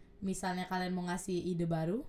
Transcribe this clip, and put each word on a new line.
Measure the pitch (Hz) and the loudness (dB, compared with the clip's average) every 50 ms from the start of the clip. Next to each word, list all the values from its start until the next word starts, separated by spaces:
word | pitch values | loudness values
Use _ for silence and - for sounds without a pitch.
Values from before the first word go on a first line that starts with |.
| - - - - | -18 -20 -12 -4
misalnya | 196 190 185 - - 185 180 185 180 | -2 -2 -2 0 0 -2 0 0 -2
kalian | - 190 180 180 180 180 | 0 0 0 0 0 0
mau | 180 180 | 0 0
ngasih | 180 175 185 - - 185 | 0 -2 -2 -2 0 0
ide | 175 - 180 180 165 170 | 0 0 0 0 2 2
baru, | 165 165 160 160 165 190 254 311 | 2 2 2 2 2 0 0 -2